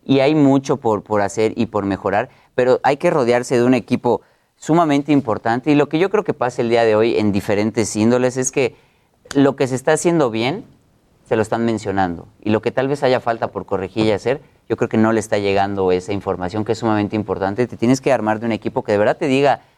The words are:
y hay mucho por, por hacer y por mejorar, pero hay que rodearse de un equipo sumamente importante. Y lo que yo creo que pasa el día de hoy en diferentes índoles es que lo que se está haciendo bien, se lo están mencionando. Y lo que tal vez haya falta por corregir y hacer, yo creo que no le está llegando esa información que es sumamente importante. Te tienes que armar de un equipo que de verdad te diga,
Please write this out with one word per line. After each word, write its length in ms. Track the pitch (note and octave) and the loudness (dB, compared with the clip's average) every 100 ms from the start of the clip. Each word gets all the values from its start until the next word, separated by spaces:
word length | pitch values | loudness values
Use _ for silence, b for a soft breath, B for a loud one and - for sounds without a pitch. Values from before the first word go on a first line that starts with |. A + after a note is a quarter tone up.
y 180 | - C3+ | 0 2
hay 120 | C3+ | 4
mucho 440 | D#3 C#3 C#3 C3+ C3 | 4 4 4 0 -2
por, 260 | A#2 G#2 | 0 -2
por 180 | - G#2+ | 0 -2
hacer 320 | G2+ - A2 - | -2 0 -2 0
y 120 | A2 | -2
por 180 | G#2 G2 | -2 -2
mejorar, 440 | F#2+ G2+ G2 B2 b b - | -2 -2 -2 -2 b b -2
pero 240 | B2+ B2+ | 2 2
hay 160 | - D3 | 2 0
que 140 | F3 | 0
rodearse 460 | E3 A#2 A#2+ B2+ B2+ | 2 2 0 2 0
de 60 | |
un 120 | A#2+ B2+ | 2 2
equipo 460 | - B2 B2 G#2+ _ _ _ _ | 0 -4 0 -2 _ _ _ _
sumamente 560 | - D#3+ D#3+ C#3+ D3 | 0 2 2 0 2
importante. 580 | C#3+ C3 G#2 A2+ A#2+ D#3 | 0 0 -4 -2 -2 2
Y 60 | D3 | 2
lo 120 | C#3+ | 2
que 120 | D#3 | 0
yo 100 | G3 | 0
creo 140 | G#3+ | 0
que 100 | - | -2
pasa 300 | - B2 - | -2 -4 -2
el 60 | A#2 | 0
día 140 | A#2 | 2
de 120 | A2+ G#2+ | 4 4
hoy 240 | A#2 - | 2 2
en 120 | G#2+ | 0
diferentes 640 | G2 F#2 G2+ A2 G#2+ G#2 G#2+ | 0 -2 -2 0 -2 -2 0
índoles 420 | A2 B2 B2+ B2+ | 2 2 0 -2
es 140 | B2+ | -4
que 240 | - A#2+ b b b b _ - C#3+ | -2 -4 b b b b _ -6 2
lo 200 | C#3 C3+ | 2 2
que 120 | C3+ | -2
se 80 | C3 | -2
está 160 | - | 0
haciendo 380 | D#3 F3 E3+ C3 | 0 2 2 0
bien, 340 | A2 A#2+ F#3+ - _ _ _ _ _ - | 0 -4 -4 -10 _ _ _ _ _ -4
se 60 | A2+ | -2
lo 80 | |
están 200 | G#2 A2+ | 0 -2
mencionando. 600 | A#2 A2 G2+ F#2+ F#2 E2+ - _ | -2 -2 -4 -2 -2 -4 -14 _
Y 80 | G#2 | -2
lo 140 | G#2+ | 0
que 80 | A#2 | 0
tal 160 | A2 C3+ | -2 -2
vez 160 | C#3+ | 0
haya 160 | C3 B2+ | 0 0
falta 300 | B2 A#2 A2+ | 0 -4 -4
por 180 | G2+ F#2 | -8 -6
corregir 400 | G2 F#2 - A2 | -6 -4 -2 0
y 60 | |
hacer, 280 | G2+ A#2 C#3+ b b - | 0 -2 -6 b b -8
yo 100 | A#2+ | -4
creo 120 | A#2 | -2
que 80 | A#2 | 2
no 140 | A2 | 2
le 80 | A2+ | 2
está 180 | G#2 G#2 | -2 -2
llegando 540 | G2+ G2 G2 G2 F#2+ | 0 0 0 0 0
esa 200 | F2+ F#2 | 0 -2
información 540 | G2+ F#2+ F2+ F2 G#2+ G#2+ | -6 -4 -4 -4 -6 -4
que 60 | |
es 80 | A2 | -2
sumamente 360 | A#2 G#2+ G#2 G#2+ | 0 0 -2 -4
importante. 520 | G2+ F2+ F#2+ G2+ B2 | -4 -2 -2 -2 -4
Te 100 | - | -2
tienes 240 | A#2 C3+ | 0 0
que 100 | - | 2
armar 280 | B2+ G#2+ G#2+ | 0 0 -2
de 80 | A#2 | -2
un 40 | |
equipo 300 | G#2+ A2+ B2+ | -4 -4 -6
que 100 | A#2 | -2
de 40 | G#2 | 0
verdad 200 | A2 B2+ | 2 0
te 100 | D#3 | 0
diga, 320 | C3+ C#3 A#2 b | 2 2 0 b